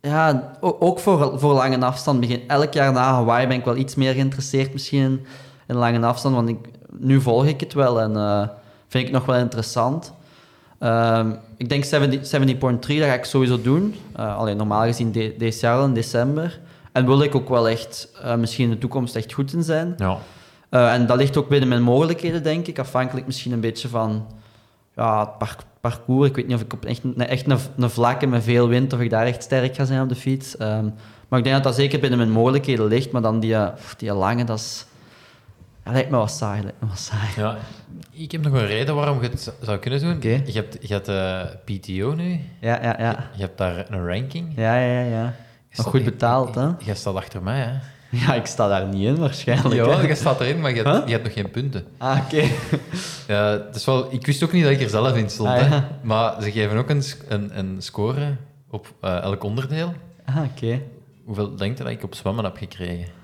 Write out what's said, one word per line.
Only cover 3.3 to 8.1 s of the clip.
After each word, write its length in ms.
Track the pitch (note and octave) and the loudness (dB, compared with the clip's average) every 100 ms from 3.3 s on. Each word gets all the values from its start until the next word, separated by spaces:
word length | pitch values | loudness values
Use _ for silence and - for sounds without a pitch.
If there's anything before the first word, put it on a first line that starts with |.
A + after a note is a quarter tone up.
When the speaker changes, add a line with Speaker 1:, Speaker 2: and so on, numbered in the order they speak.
| A#2+ B2+ | 4 2
Speaker 1:
ben 100 | B2+ | 0
ik 80 | B2 | 0
wel 100 | A#2+ | -2
iets 200 | C3+ C#3 | -2 0
meer 180 | C3 | 2
geïnteresseerd 600 | C3 C#3 C3+ C3+ C3+ C3+ | 2 0 -2 -2 0 0
misschien 280 | C3+ - C#3+ | -4 -2 2
in, 220 | C3 C3 C3 - - - - | 2 0 -4 -20 -20 -20 -6
in 80 | B2 | 0
lange 300 | A#2+ A#2 A#2 | 2 2 2
afstand, 300 | A#2+ C#3 B2+ | 0 0 2
want 140 | A#2 | 0
ik, 80 | A2+ - - - - | -2 -8 -20 -20 -4
nu 220 | C3 C3+ | 4 4
volg 240 | B2 A#2 C#3+ | 6 4 4
ik 140 | C#3+ | 2
het 140 | - | -4
wel 280 | C#3+ C3 A#2+ | 2 2 4
en, 140 | A2 | 2